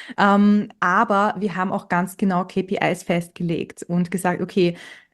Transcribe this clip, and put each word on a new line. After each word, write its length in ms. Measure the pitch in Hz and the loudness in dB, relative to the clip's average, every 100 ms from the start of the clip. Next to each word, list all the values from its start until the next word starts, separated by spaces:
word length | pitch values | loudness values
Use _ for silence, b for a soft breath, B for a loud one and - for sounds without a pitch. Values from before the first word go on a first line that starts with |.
| B B | B B
Ähm, 500 | 202 202 208 208 - - | 4 6 6 4 0 -4
aber 560 | 180 190 226 196 208 - | 0 2 2 2 0 0
wir 160 | 202 | -4
haben 160 | 180 185 | -2 -4
auch 180 | 196 - | -4 -2
ganz 280 | 175 185 - | -2 -2 -2
genau 280 | 196 180 | 0 0
K 200 | 185 - | -2 -4
P 120 | 190 196 | -4 -2
Is 220 | 151 185 | -2 -2
festgelegt 800 | - 175 170 - 175 165 - - | -2 -2 -4 -6 -4 -4 -6 -12
und 260 | - 175 175 | -4 -2 -2
gesagt, 320 | 185 185 175 | -2 -2 -2
"Okay, 340 | 180 - 175 175 B B B | -2 0 0 0 B B B